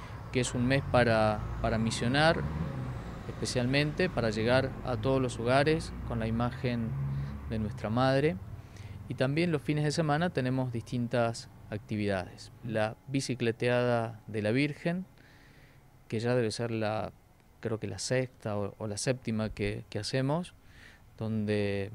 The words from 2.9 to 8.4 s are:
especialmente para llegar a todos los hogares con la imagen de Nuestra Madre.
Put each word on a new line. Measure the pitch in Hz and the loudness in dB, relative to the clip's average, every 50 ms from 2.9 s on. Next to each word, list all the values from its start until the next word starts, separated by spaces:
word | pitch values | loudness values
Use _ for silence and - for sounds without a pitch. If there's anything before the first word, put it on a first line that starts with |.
| - - - - - - - - | -6 -8 -8 -10 -10 -10 -10 -10
especialmente | - - - - - 127 120 123 135 143 147 151 147 - 180 180 | -8 -6 -4 -2 0 0 0 2 2 2 2 2 2 0 0 0
para | - - 117 113 | 2 2 0 2
llegar | 104 110 110 117 123 131 131 131 123 - - | 2 2 2 4 4 4 4 2 -2 -4 -4
a | - 127 | -4 -2
todos | 110 110 135 135 135 | 0 0 2 2 2
los | 131 123 120 - | 2 0 -2 -2
hogares | 113 117 127 139 143 151 156 165 160 - - - - | 0 2 4 4 4 4 2 2 0 -4 -8 -8 -6
con | - 123 113 | -4 -2 -2
la | 113 113 | 0 0
imagen | 113 117 120 123 - - - 127 120 117 117 113 135 139 135 139 135 - - - - - - - | 0 2 0 0 -2 -2 -2 -2 0 0 -2 -2 -2 -2 -4 -2 -2 -4 -4 -6 -6 -8 -6 -4
de | 117 110 | -4 -2
Nuestra | 110 104 104 - - 104 | -2 -2 -4 -4 -4 0
Madre. | 110 123 127 131 135 135 139 156 180 185 | 2 4 4 4 4 4 4 2 2 0